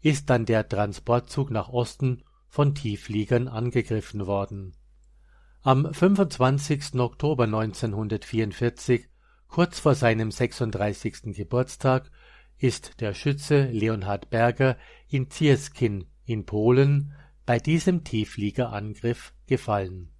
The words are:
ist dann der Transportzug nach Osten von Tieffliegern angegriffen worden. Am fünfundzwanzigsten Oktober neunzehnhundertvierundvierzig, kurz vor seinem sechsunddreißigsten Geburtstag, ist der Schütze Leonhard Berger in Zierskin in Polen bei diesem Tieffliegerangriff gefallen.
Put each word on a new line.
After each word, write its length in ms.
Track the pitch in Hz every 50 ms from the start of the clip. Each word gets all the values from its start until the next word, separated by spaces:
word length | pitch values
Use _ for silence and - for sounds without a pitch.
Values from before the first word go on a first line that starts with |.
ist 300 | _ 156 151 139 - -
dann 160 | 127 120 113
der 220 | 107 113 110 107 -
Transportzug 800 | - 98 104 104 98 - - - 117 123 - - - - 135 -
nach 180 | 117 110 95 -
Osten 540 | - 120 120 113 - _ 143 131 127 117 _ _ _ _ _ _
von 260 | _ - 147 143 143
Tieffliegern 720 | 143 - 110 104 104 - - 107 104 107 101 123 120 123
angegriffen 800 | 127 113 110 120 123 120 127 110 - 113 107 - - - 104 98
worden. 480 | 92 101 98 98 - 104 98 95 92 - - _ _ _ _ _ _ _ _ _ _ _ _ _ _ _ _
Am 320 | _ 127 131 131 143 147 147
fünfundzwanzigsten 1040 | - 175 190 196 190 202 160 - - 127 131 135 143 143 - 151 139 143 - - 127
Oktober 460 | 123 117 - - - 147 156 131 120
neunzehnhundertvierundvierzig, 1600 | 110 107 110 110 110 95 - - 113 101 101 110 104 110 104 - - - 110 113 107 98 - 120 120 - - - - 123 117 - _ _ _ _ _ _ _ _ _
kurz 300 | - - 175 170 - -
vor 140 | - 151 135
seinem 360 | 143 127 117 113 110 110 110
sechsunddreißigsten 1040 | 104 - 123 117 - - 127 110 104 98 101 107 98 - - 113 - - - 110 98
Geburtstag, 760 | 95 104 - - 120 127 127 - - - 135 131 131 - - - - - - - - - _ _
ist 440 | _ - 127 117 - - - - -
der 120 | 117 107 98
Schütze 540 | - - 147 143 143 143 - 151 143 135
Leonhard 640 | 131 117 110 104 110 113 104 92 98 101 101 - _
Berger 480 | - 113 113 120 120 - 139 131 123 - - - - - _ -
in 220 | - 139 131 -
Zierskin 760 | - - 156 147 139 143 143 - - - 131 113 101 98 87 - - _ _
in 220 | - 117 110 98
Polen 680 | - - 107 107 117 123 131 139 143 143 143 143 - - - - _ _ _ _
bei 140 | - 120 117
diesem 440 | - 151 156 170 - 196 180 170 -
Tieffliegerangriff 1300 | - - 110 107 - - - - 104 - - 127 117 110 104 101 107 104 - - 117 120 - - - - - -
gefallen. 640 | - 135 120 - - 107 101 98 92 90 92 85 - - _